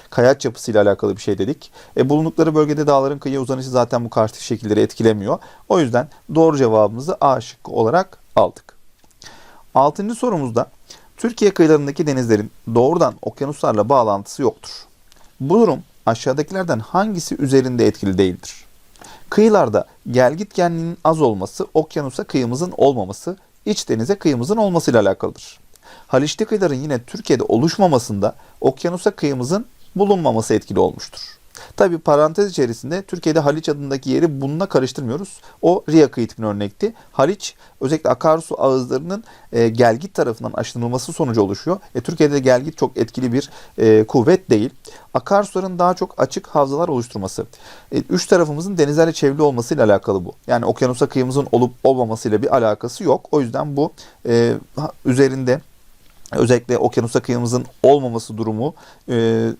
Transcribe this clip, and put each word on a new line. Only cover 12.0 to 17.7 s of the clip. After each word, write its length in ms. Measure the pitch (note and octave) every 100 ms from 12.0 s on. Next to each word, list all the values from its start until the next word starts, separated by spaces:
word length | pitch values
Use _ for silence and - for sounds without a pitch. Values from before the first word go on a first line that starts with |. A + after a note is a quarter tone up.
| D3+
denizlerin 440 | C3 A#2 G#2 A2+ - - A#2
doğrudan 380 | C3 F3 C3+ -
okyanuslarla 680 | B2 - C#3 D3 D3 G#2+ G#2+
bağlantısı 520 | C#3 A2 G2 G2+ -
yoktur. 300 | B2 - - - - _ _ _ - -
Bu 200 | C#3 G#3+
durum 200 | G#3+ C3 - _ A#2
aşağıdakilerden 720 | A2+ C#3 C#3 C#3+ F#3+ F3 A#2
hangisi 640 | - F3+ G#3+ F3 - -
üzerinde 460 | C#3 C3+ B2+